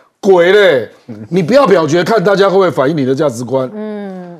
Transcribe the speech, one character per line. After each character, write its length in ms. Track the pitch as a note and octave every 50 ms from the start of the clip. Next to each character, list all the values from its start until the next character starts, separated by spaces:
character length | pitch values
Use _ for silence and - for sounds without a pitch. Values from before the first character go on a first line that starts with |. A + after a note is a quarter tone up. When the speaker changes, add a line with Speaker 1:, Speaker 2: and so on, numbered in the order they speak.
| _ _ _ _
Speaker 1:
鬼 320 | - G3+ F#3+ F3 E3+ F3
嘞！ 360 | F#3+ G#3 G3+ F3+ D3+ B2 G#2+ - - _ _ - A2+ G#2 G#2+ -
你 120 | - F#3
不 120 | F3+ D3 A#3
要 120 | C#4 C#4
表 200 | G3 G3 F3 D#3+
决， 180 | C#3+ D3 F3 F3
看 180 | D#3 A3+ A3
大 140 | E3+ F#3 F3+
家 120 | F3+ G3 G3
会 60 | F3
不 60 | G3
会 100 | F#3+ F3
反 180 | C3 D3+ C3 C#3
映 60 | F3
你 100 | D3+ C3
的 100 | B2 C#3
价 140 | C3+ D#3 C#3+
值 140 | A2+ A2+
观。 280 | B2+ A2+ B2+ C3+ C3 B2+ G#3
Speaker 2:
嗯。 640 | G#3 G#3+ G#3+ G#3 G#3 G3+ G3 F#3+ F#3 F3+ F3 F3 D#3+